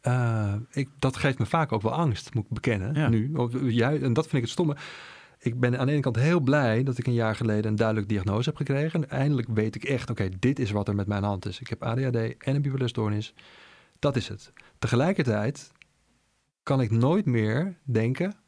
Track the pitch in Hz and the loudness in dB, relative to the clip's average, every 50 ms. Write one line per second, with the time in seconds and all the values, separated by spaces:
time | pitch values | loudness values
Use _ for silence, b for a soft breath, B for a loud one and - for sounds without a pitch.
0 | _ 127 123 127 123 117 113 110 104 101 101 107 117 - - 139 139 139 - - | _ 2 2 2 2 2 2 2 0 0 -2 -2 -6 -6 -6 -6 -6 -6 -6 -2
1 | - 139 - - - 143 127 - 117 - - 165 156 139 113 110 101 110 120 151 | -2 -2 -2 0 0 0 2 0 0 0 2 0 2 2 0 0 0 0 0 2
2 | 170 151 107 - - - - 117 104 - 113 92 - - 113 101 92 104 151 147 | 0 0 0 -2 -6 -6 -4 -4 -4 -4 -6 -2 0 0 0 0 -2 -2 0 0
3 | 151 131 117 110 107 135 156 147 123 120 117 127 139 127 113 120 113 127 151 147 | 2 2 2 2 2 0 -2 -2 -2 -2 -2 -2 0 0 2 2 2 2 2 0
4 | 131 135 117 135 160 156 - 139 120 113 - - 180 151 143 143 B B B B | 0 2 2 2 0 0 0 -2 -2 -2 -2 0 0 0 0 -4 B B B B
5 | B B B B B B B B - 123 113 127 123 123 123 127 135 131 147 147 | B B B B B B B B -4 -4 0 2 2 2 2 2 0 0 2 2
6 | 139 135 117 110 127 160 175 175 143 123 143 151 135 117 110 117 131 139 127 - | 0 0 0 2 2 4 4 4 4 4 4 4 4 4 2 2 2 0 -2 -2
7 | - - 120 117 113 110 110 - 120 110 107 104 107 110 107 107 113 110 110 107 | -2 0 0 2 2 0 0 0 0 0 0 2 0 0 2 2 2 2 2 0
8 | 101 98 107 101 92 101 98 110 123 - 147 - 147 - 139 139 147 160 - 170 | 0 0 -2 0 0 0 0 0 0 -2 -2 -4 -2 -2 0 0 0 -2 -2 -2
9 | 147 - - 131 135 151 147 127 113 113 113 107 107 113 - 107 - 127 139 120 | -4 -2 -2 0 0 2 2 0 0 0 0 0 0 0 -2 -6 -4 -2 -2 -2
10 | - - 120 - 101 95 92 92 - 123 143 143 131 98 104 104 101 107 101 101 | -2 -6 -4 -2 -2 -4 -2 0 2 2 2 2 -2 -2 0 -2 0 0 0 0
11 | 98 101 101 101 98 104 101 92 - 95 95 - 127 - 117 - - 113 113 127 | 0 0 -2 -2 0 -2 -2 -4 -6 -8 -10 -10 -10 -10 -10 -6 -4 -4 -2 -2
12 | 135 131 123 117 113 113 - _ - 135 135 143 143 139 135 135 131 120 120 - | -2 0 0 0 -2 -2 -6 _ -4 -2 0 0 0 -2 -2 -2 -2 -2 -2 -2
13 | 110 107 104 104 110 - _ B B B B B B B B B B B B B | -2 0 -2 -2 -4 -6 _ B B B B B B B B B B B B B
14 | - 147 131 123 - - 101 104 - - _ B B B B B - 110 - 120 | -2 0 0 0 -4 -4 -10 -14 -16 -20 _ B B B B B -2 0 2 2
15 | 135 175 196 196 156 123 107 104 104 117 151 - - - _ _ - _ _ _ | 2 2 2 0 2 0 2 0 0 -2 -4 -6 -12 -20 _ _ -20 _ _ _
16 | _ _ _ _ _ _ _ _ _ _ _ _ _ - 143 135 127 104 110 113 | _ _ _ _ _ _ _ _ _ _ _ _ _ 0 2 2 2 2 4 4
17 | 120 139 170 208 208 139 120 117 107 107 110 131 175 196 180 _ _ 135 123 113 | 4 4 4 2 2 2 2 2 2 2 0 0 -2 -4 -6 _ _ -2 0 2
18 | 110 120 127 - 170 196 208 _ _ | 2 2 0 0 -2 -4 -4 _ _